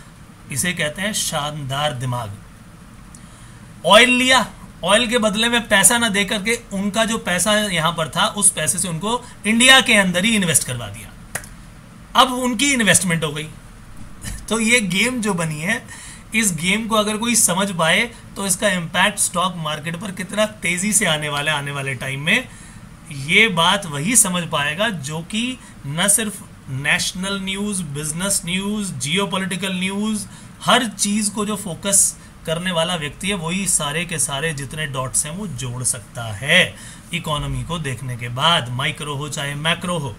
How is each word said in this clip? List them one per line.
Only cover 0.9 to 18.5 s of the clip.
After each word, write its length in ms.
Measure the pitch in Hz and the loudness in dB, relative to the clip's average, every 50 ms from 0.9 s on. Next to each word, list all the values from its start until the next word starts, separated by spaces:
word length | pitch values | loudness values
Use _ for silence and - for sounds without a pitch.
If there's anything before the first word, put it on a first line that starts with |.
| 147 - 190 | -2 -2 -4
हैं 100 | 208 214 | -4 -2
शानदार 800 | - - - 170 156 143 147 151 151 143 131 135 139 147 151 139 | -2 -4 -2 -2 -2 -2 -4 -6 -6 -6 -4 -2 0 0 0 -2
दिमाग। 440 | 123 131 127 123 120 120 104 101 - - - - - - - - - - - - - - - - - - - - - - - - - - - - - - | -2 -4 -2 -2 -4 -4 -6 -10 -12 -14 -18 -20 -20 -20 -20 -20 -20 -20 -20 -20 -20 -20 -18 -18 -18 -18 -18 -20 -20 -20 -20 -18 -20 -20 -20 -14 -4 4
ऑयल 240 | 160 190 220 240 247 | 8 10 10 10 8
लिया, 360 | 254 247 254 254 262 247 208 - - - - - - - - | 6 4 4 6 6 4 4 2 -4 -14 -18 -18 -14 -6 0
ऑयल 200 | 175 202 220 247 | 4 4 4 4
के 120 | 220 240 247 | 4 2 2
बदले 300 | 214 220 190 220 226 233 | 2 2 2 2 2 2
में 200 | 240 240 226 - | 2 2 2 4
पैसा 300 | 208 196 196 - 240 233 | 4 6 6 6 6 4
ना 100 | 240 226 | 2 2
दे 160 | 185 202 202 | 2 2 2
करके 340 | 196 233 214 185 226 233 240 - - - | 2 0 -2 0 0 -2 -2 -2 -6 -4
उनका 320 | 190 196 208 196 220 226 | -2 -2 -2 2 2 0
जो 140 | 208 226 226 | 2 0 -2
पैसा 340 | 226 - 175 180 175 220 208 | 0 0 0 2 2 4 4
यहाँ 400 | 214 214 208 180 165 151 165 165 | 2 2 2 0 2 2 2 2
पर 160 | 170 160 139 | 0 -2 -2
था, 180 | - 165 196 | 0 0 0
उस 240 | 220 - 202 196 - | 2 2 2 2 2
पैसे 280 | - 180 156 151 - 175 | 2 2 -2 -2 -2 -2
से 100 | - 185 | -2 -2
उनको 320 | 165 156 185 214 233 247 240 - - - - | -4 -2 -2 -2 -2 -2 -4 -6 -14 -6 -2
इंडिया 340 | 208 220 233 247 262 262 262 | 0 4 6 10 10 10 10
के 140 | 254 254 233 | 10 8 6
अंदर 300 | 208 196 185 170 180 185 | 6 6 4 4 2 2
ही 100 | 233 226 | 4 4
इन्वेस्ट 300 | 208 190 165 151 - - | 4 2 4 2 2 2
करवा 200 | - 127 117 117 | 0 -6 -6 -6
दिया। 260 | 104 101 110 101 95 - - - - - - - - - - - - - - - - - - - - - | -8 -10 -12 -14 -16 -18 -18 -18 -10 -10 -10 -10 -10 -16 -18 -18 -18 -18 -20 -20 -20 -20 -20 -12 -2 4
अब 180 | 214 262 254 254 | 6 6 6 4
उनकी 400 | 247 254 247 254 202 277 285 277 | -2 -2 -2 0 2 2 2 2
इन्वेस्टमेंट 520 | 247 226 190 165 165 - 185 165 160 160 | 4 4 4 4 4 4 2 -2 0 -2
हो 80 | 156 143 | -4 -4
गई। 160 | 151 156 156 - - - - - - - - - - | -6 -8 -10 -12 -16 -18 -20 -20 -20 -18 -18 -16 -14
<laughs> 500 | - - - - - - - - - - | -14 -14 -14 -12 -10 -10 -10 -10 -6 -4
तो 120 | 208 226 | -2 0
ये 200 | 226 220 240 247 | 2 4 4 4
गेम 400 | 214 180 165 190 214 247 254 247 | 4 2 2 2 2 2 0 0
जो 140 | 202 214 196 | 0 0 0
बनी 260 | 170 165 160 156 147 | 0 0 -2 -4 -4
है, 220 | 156 185 226 240 - - - - - - - - - - - | -2 -2 -2 -4 -4 -10 -16 -16 -16 -16 -18 -18 -12 -4 -2
इस 200 | 220 226 202 175 | 0 0 0 0
गेम 300 | 147 165 180 196 220 226 | 0 0 0 0 0 0
को 80 | 208 220 | 2 2
अगर 220 | 214 208 208 214 | 2 2 2 0
कोई 180 | 214 220 240 240 | -2 0 2 2
समझ 360 | - - - 175 180 202 196 190 | 4 4 4 2 2 0 0 0
पाए 380 | 165 165 160 175 202 233 226 - - - - - | 2 2 4 4 4 2 0 -4 -12 -18 -16 -10
तो 100 | - 196 | -6 -2
इसका 220 | 196 | -2